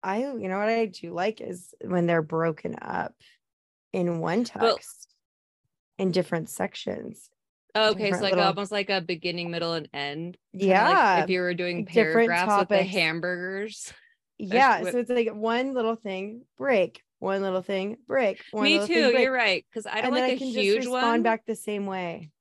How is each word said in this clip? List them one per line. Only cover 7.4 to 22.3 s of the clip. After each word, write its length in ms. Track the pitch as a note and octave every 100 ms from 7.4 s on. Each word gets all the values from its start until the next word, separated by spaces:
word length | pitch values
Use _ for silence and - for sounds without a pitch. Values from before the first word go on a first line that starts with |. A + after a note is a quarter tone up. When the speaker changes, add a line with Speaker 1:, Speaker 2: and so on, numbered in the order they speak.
| _ _ _
Speaker 2:
Okay, 380 | G#3+ G#3+ F#3+ G3+
so, 100 | F3+
Speaker 1:
different 40 | G3
Speaker 2:
like, 100 | F#3
Speaker 1:
little 0 |
Speaker 2:
almost 340 | F#3+ F#3+ G3+
like 200 | G#3 G3
a 100 | G3
beginning, 500 | E3+ E3+ F3 F3 F3
middle, 220 | E3+ E3+
and 160 | E3 D3+
end, 420 | C#3 C#3+ D3 F3 F3+ _ F#3+
kinda 240 | G3 F#3+
Speaker 1:
Yeah, 20 |
Speaker 2:
like 220 | B3+ F#4 A3+
if 160 | F3+ D#3+
you 100 | F#3
were 140 | F3+
doing 300 | F3 F3 F3 G3+
Speaker 1:
different 500 | G3 F3+ A3+ A#3 E3+
Speaker 2:
paragraphs 180 | F#3+ G3+
with 120 | G3
the 160 | G3+
Speaker 1:
topics. 0 |
Speaker 2:
hamburgers. 1080 | F#3+ F#3+ D#3+ E3 F3 F3+ F3+ F#3+ G#3+ G#3 - - _ _ _ _ G3
That's 180 | A3+ C4+
Speaker 1:
Yeah, 140 | F#3+
Speaker 2:
what 20 |
Speaker 1:
so 140 | F3+ B3
it's 120 | A#3+
like 180 | B3 A3
one 460 | G#3+ A3 A#3 C4+
little 200 | B3+ A3+ A3+
thing, 500 | G#3 F#3 G3+ A#3 _ _
break, 480 | C4+ A3 F3 - _ _
one 240 | F#3 G3
little 200 | F#3+ F#3
thing, 360 | F#3 G3 G3 A#3 -
break, 380 | C#4 A3 - -
one 200 | G#3+ C4+
Speaker 2:
Me 20 |
Speaker 1:
little 160 | D#4 D#4
Speaker 2:
too, 40 |
Speaker 1:
thing, 180 | E4+ C#4
break. 200 | B3+ C4
Speaker 2:
you're 20 |
right, 320 | C4 A3 F#3 _
'cause 140 | A3+ G#3
I 140 | G#3+
don't 100 | B3
Speaker 1:
And 60 | B3+
then 60 |
Speaker 2:
like 60 | B3+
Speaker 1:
I 20 |
Speaker 2:
a 40 |
Speaker 1:
can 180 | B3+ C4
just 220 | A3 G3+
Speaker 2:
huge 120 | A3 B3
Speaker 1:
respond 380 | B3+ A#3+ A#3
Speaker 2:
one. 0 |
Speaker 1:
back 220 | A3+ A3+ -
the 100 | A3
same 300 | - G#3 G3
way. 460 | F#3+ F3 E3 D#3+